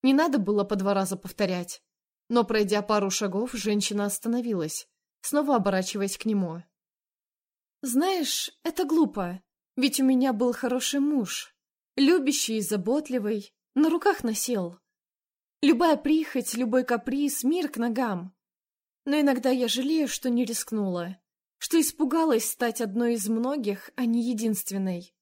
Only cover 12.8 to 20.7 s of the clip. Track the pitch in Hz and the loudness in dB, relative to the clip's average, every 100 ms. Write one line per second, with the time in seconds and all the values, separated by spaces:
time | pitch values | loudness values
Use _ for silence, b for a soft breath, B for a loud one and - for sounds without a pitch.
12.8 | 180 285 302 254 208 214 - _ _ 262 | 0 -2 0 -4 -2 -4 -6 _ _ 2
13.8 | 311 330 415 349 233 220 - 226 175 175 | 2 4 2 0 -2 -2 -2 -2 -4 -10
14.8 | _ _ _ _ _ _ _ _ 285 320 | _ _ _ _ _ _ _ _ 4 6
15.8 | 339 302 285 311 311 262 - 226 247 254 | 4 2 2 0 0 -4 -4 -4 0 0
16.8 | 254 240 - 277 285 - 247 349 294 220 | 0 -2 -2 -2 -2 0 0 0 -2 -2
17.8 | 233 226 240 180 185 _ _ _ _ _ | -4 -2 -2 -4 -8 _ _ _ _ _
18.8 | _ _ - 294 285 254 254 254 240 233 | _ _ -2 2 2 2 0 0 0 0
19.8 | 269 320 277 - 262 240 233 233 - | 0 0 0 -2 -2 0 -2 -4 -6